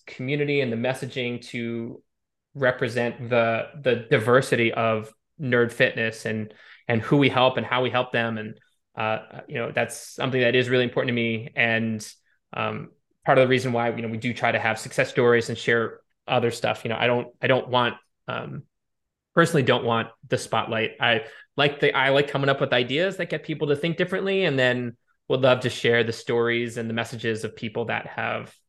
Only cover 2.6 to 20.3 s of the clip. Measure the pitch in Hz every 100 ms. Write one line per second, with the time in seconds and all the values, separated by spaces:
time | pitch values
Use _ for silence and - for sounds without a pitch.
2.6 | 127 - 123 120 117 - 120 120 113 113
3.6 | - - 131 120 - 135 117 127 135 127
4.6 | 113 120 113 110 104 - _ - 131 123
5.6 | 117 - 127 120 113 - 113 110 107 -
6.6 | - - - 117 - 143 131 127 127 123
7.6 | 110 123 127 123 123 123 117 110 110 110
8.6 | _ _ _ - 110 110 - - - 127
9.6 | 117 120 113 - - - 135 127 120 127
10.6 | 123 127 123 135 131 120 113 113 120 135
11.6 | 117 113 113 110 - - _ _ _ -
12.6 | 110 110 - _ _ _ - 131 127 131
13.6 | 127 117 120 113 113 113 123 110 120 110
14.6 | 110 110 - - 127 - 120 120 113 113
15.6 | - 117 110 - _ _ - 127 117 -
16.6 | 117 113 117 113 120 123 - - 127 127
17.6 | - 123 117 - _ _ - 120 123 135
18.6 | - _ _ _ _ _ _ 165 165 151
19.6 | 123 123 117 113 113 - -